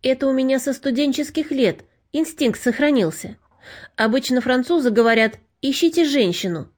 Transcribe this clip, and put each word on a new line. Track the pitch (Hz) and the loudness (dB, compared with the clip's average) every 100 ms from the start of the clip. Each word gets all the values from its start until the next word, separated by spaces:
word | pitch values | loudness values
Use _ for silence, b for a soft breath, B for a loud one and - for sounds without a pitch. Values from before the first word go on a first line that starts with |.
Это | 254 254 269 | 0 0 2
у | |
меня | 262 262 269 | 2 2 0
со | 269 | -2
студенческих | 262 277 240 294 262 302 - 302 | -4 -2 0 0 0 -4 -4 -4
лет | 277 220 - - _ _ | 0 0 0 -14 _ _
инстинкт | 285 311 - 254 208 | -4 -4 0 -2 0
сохранился. | 247 233 294 269 170 - - - _ B B B B - | -4 0 2 2 0 -4 -16 -18 _ B B B B -2
Обычно | 220 254 247 254 | 0 0 0 -2
французы | 247 254 247 339 247 | 0 0 0 0 2
говорят: | 214 226 226 220 - _ _ | 2 4 4 2 -2 _ _
«Ищите | 269 269 330 330 311 | -4 0 0 2 2
женщину». | 277 196 175 190 165 147 | 2 0 0 -4 -6 -10